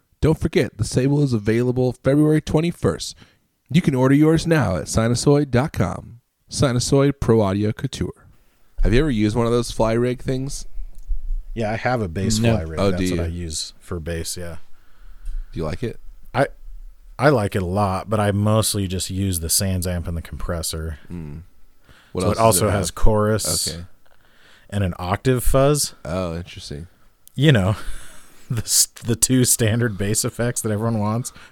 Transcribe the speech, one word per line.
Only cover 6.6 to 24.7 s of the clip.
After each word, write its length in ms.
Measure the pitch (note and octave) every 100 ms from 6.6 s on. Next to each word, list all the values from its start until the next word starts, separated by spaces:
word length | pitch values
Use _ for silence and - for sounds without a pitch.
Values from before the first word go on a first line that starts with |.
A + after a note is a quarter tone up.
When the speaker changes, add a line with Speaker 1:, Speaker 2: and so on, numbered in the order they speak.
| C#3+ A#2+ - C#3 C#3 -
Speaker 1:
Pro 220 | - A2+
Audio 300 | G2+ G2 G#2
Couture. 560 | A2+ C3+ - - - - _ _ _ - -
Have 100 | F2+
you 60 | A2+
ever 100 | D#3
used 260 | A2+ G#2+ A#2
one 100 | A#2
of 60 |
those 200 | A#2+ A#2
fly 220 | - A2
rig 280 | A2+ B2 B2+
things? 440 | - C3 C3+ - - - - - - - - - -
Speaker 2:
Yeah, 180 | - G#2+
I 40 | A2
have 260 | B2 B2
a 60 | G2+
bass 320 | E2 A2+ G#2+
Speaker 3:
No. 160 | A#2 A2
Speaker 2:
fly 60 |
rig. 160 | D#2+ D#2+
Speaker 1:
Oh, 120 | G2
Speaker 2:
That's 100 | F2+ F#2
Speaker 1:
do 60 | F2
Speaker 2:
what 80 | E2+
I 20 |
Speaker 1:
you? 140 | E2+
Speaker 2:
use 300 | E2+ D#2 - -
for 200 | - F2
bass, 360 | D#2 E2+ E2 -
yeah. 200 | F2 D#2+ - - - - - - - - -
Speaker 1:
Do 60 | -
you 60 | D#2
like 160 | -
it? 160 | A#2 - - - -
Speaker 2:
I, 140 | A#2+ C#3+ - - - - - - -
I 120 | C3
like 260 | C3 G2+ G#2+
it 60 |
a 40 | F2+
lot, 440 | F#2+ G2+ F#2 F#2
but 100 | G#2+
I 120 | G#2
mostly 560 | G2+ G#2 A2 G2+ G#2+ G2
just 220 | F#2 -
use 300 | F#2+ G2 F2
the 100 | E2
Sans 360 | - G2 F#2 F2
amp 200 | F2 E2+
and 80 | E2
the 40 |
compressor. 760 | - D2 - E2+ D#2+ D#2+ D#2+ D2+ -
Speaker 1:
Mm. 320 | F2 D#2 D#2 E2+ - - - - - _
What 100 | F2+
Speaker 2:
So 60 | F#2
Speaker 1:
else 80 | G#2+
Speaker 2:
it 20 |
Speaker 1:
does 80 | A2+
Speaker 2:
also 220 | A2 G#2+
Speaker 1:
it 40 |
Speaker 2:
has 160 | G2+ F2+
Speaker 1:
have? 60 | -
Speaker 2:
chorus 720 | - G#2+ G#2+ G#2+ - D#2+ -
Speaker 1:
Okay. 160 | E2 F2 - - - - _ - -
Speaker 2:
and 140 | -